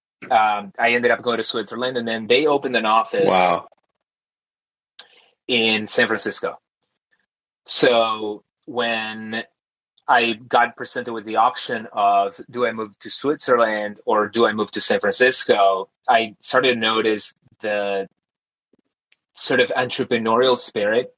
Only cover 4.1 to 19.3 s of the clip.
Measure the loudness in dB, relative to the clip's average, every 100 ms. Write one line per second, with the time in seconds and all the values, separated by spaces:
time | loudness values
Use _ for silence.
4.1 | _ _ _ _ _ _ _ _ -20 -20
5.1 | _ _ _ -4 0 2 0 -2 0 0
6.1 | 0 -4 -4 -6 -8 _ _ _ _ _
7.1 | _ _ _ _ _ -4 2 4 4 2
8.1 | -2 -6 -10 _ _ -10 -4 -4 -4 -6
9.1 | -10 -10 -10 -10 _ _ _ _ _ 0
10.1 | 2 2 -2 -2 0 0 -4 -10 -8 -8
11.1 | -8 -4 0 0 0 -6 -8 -8 -2 2
12.1 | 2 0 -4 -12 -4 -4 -4 -10 -12 -12
13.1 | -6 -4 -4 2 2 2 0 -4 -6 0
14.1 | 0 0 2 0 0 -4 -2 0 0 0
15.1 | 2 4 4 2 4 4 2 -4 _ 0
16.1 | 2 0 -8 -2 2 2 2 0 0 0
17.1 | -2 -4 -12 _ _ -4 -4 -2 -4 -6
18.1 | _ _ _ _ _ _ _ _ _ _
19.1 | _ _